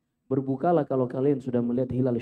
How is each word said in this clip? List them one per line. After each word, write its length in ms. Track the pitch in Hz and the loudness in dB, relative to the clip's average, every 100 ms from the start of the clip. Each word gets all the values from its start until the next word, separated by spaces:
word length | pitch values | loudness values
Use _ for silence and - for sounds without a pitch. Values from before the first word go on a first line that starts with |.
| _ _ - | _ _ -2
berbukalah 560 | 135 135 131 175 165 139 | 0 0 0 2 2 2
kalau 240 | 131 123 | 0 -2
kalian 320 | 131 143 135 | 0 0 0
sudah 160 | - 120 | 0 -2
melihat 320 | 120 123 123 | 0 -2 -2
hilal 260 | 120 123 117 | 0 0 0